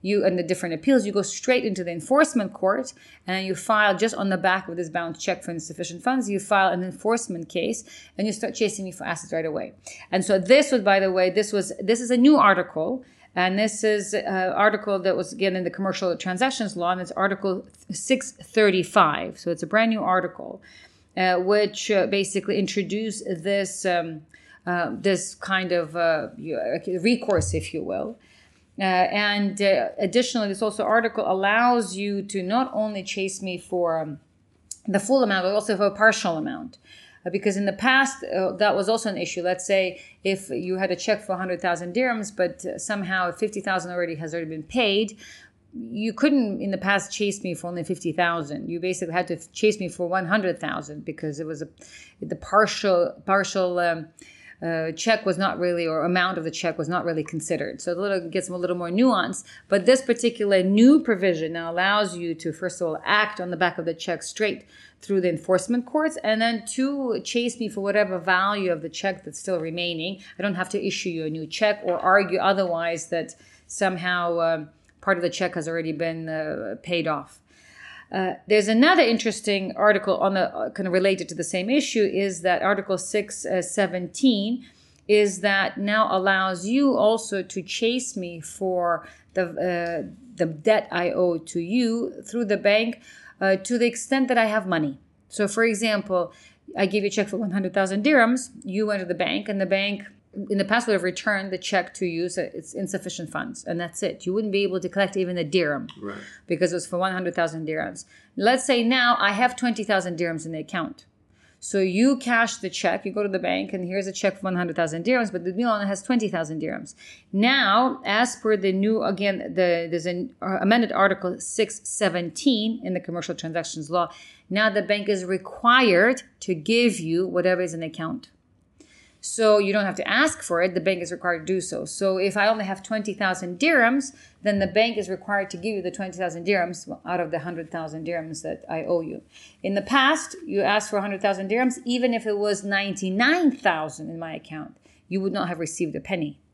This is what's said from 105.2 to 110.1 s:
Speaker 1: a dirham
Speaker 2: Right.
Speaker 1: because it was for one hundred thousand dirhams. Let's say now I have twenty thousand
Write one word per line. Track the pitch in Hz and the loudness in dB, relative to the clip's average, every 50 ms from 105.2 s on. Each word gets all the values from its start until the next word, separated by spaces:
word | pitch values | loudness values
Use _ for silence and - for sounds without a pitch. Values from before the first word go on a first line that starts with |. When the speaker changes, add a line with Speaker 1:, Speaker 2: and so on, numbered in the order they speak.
| 185 175 180 175 | -2 -2 -2 -2
Speaker 1:
a | 170 | -4
dirham | 147 151 185 170 147 147 139 117 - - - | 0 2 2 2 2 0 -2 -6 -10 -12 -12
Speaker 2:
Right. | 107 101 98 104 101 - - - _ | -10 -10 -10 -10 -14 -18 -20 -20 _
Speaker 1:
because | - 175 156 180 170 | -4 0 0 0 0
it | 170 | 0
was | 175 165 | -2 -6
for | - - 180 | -4 -2 -2
one | 185 190 185 | 0 0 -2
hundred | 185 185 175 170 | -2 -4 -4 -2
thousand | - 170 165 156 160 160 | 0 -2 -2 -2 -6 -6
dirhams. | 151 156 156 - - - - - _ - - _ _ _ | -6 -4 -4 -4 -6 -8 -12 -18 _ -20 -20 _ _ _
Let's | - 190 220 262 262 269 | 0 2 4 4 2 2
say | - 247 240 233 | 2 2 2 4
now | 233 254 262 247 240 240 - | 2 4 4 4 4 4 4
I | - 202 202 | 2 0 2
have | 196 247 247 247 | 2 2 2 2
twenty | - 254 247 220 214 214 | 0 -2 -2 0 -2 -2
thousand | - 208 190 175 180 | 0 0 0 0 -2